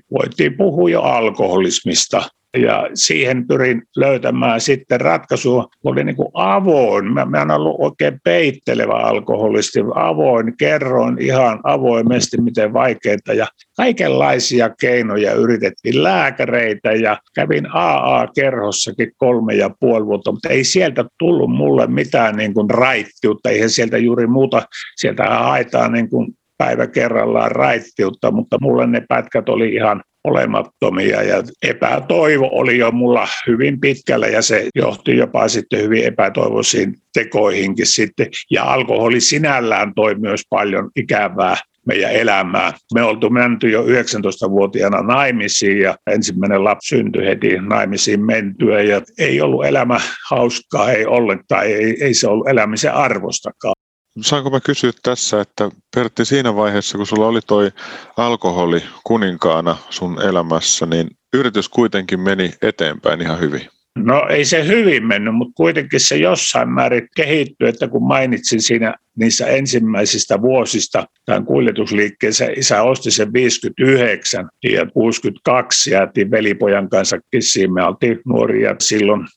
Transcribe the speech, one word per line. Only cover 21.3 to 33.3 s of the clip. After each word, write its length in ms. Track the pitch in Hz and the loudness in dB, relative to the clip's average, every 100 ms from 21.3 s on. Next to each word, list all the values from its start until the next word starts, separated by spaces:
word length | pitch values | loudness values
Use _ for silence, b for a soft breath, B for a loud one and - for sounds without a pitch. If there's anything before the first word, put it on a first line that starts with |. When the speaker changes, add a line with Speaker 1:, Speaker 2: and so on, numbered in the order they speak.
| 160 123 | 2 2
Speaker 1:
mulle 360 | 123 143 135 117 | 0 2 2 2
mitään 480 | 131 - - 110 107 | 0 0 0 0 0
niin 180 | 107 | -2
kuin 160 | 104 104 | 0 0
raittiutta. 800 | 110 131 120 104 _ 107 107 113 | 2 2 0 -4 _ -2 0 -2
Eihän 200 | 107 110 | 0 0
sieltä 280 | 110 113 117 | 0 0 0
juuri 300 | 117 120 117 | 2 2 2
muuta, 340 | 131 131 117 - B B - | 2 2 0 -4 B B -6
sieltä 280 | 113 104 | -4 -2
haetaan 680 | 104 117 123 135 117 123 117 | 0 0 0 0 0 0 0
niin 160 | 117 113 | 0 -2
kuin 180 | 123 - - _ - | -2 -4 -8 _ -4
päivä 300 | - 120 120 | -2 0 -2
kerrallaan 640 | 131 117 113 113 117 113 | -2 0 0 0 0 0
raittiutta, 800 | 120 135 117 - - 98 - 113 | 0 0 0 -4 -4 -4 0 -2
mutta 260 | 107 117 - | -2 -2 -2
mulle 260 | 139 123 120 | 0 2 2
ne 180 | 120 - | 0 0
pätkät 420 | 123 117 117 107 | -2 -2 -4 -2
oli 240 | 110 113 | 0 0
ihan 300 | 104 110 101 - _ | 0 0 -2 -6 _
olemattomia, 1000 | - - 110 107 - _ 101 92 98 53 | -2 0 0 -2 -4 _ -2 0 0 0
ja 200 | 52 95 120 - | 0 -2 -2 -6
epätoivo 880 | - - 117 131 139 170 156 143 131 | -6 -2 -2 -2 0 2 2 2 2
oli 260 | - 127 123 | 0 2 2
jo 140 | 117 | 2
mulla 360 | 120 123 120 101 | 2 2 2 0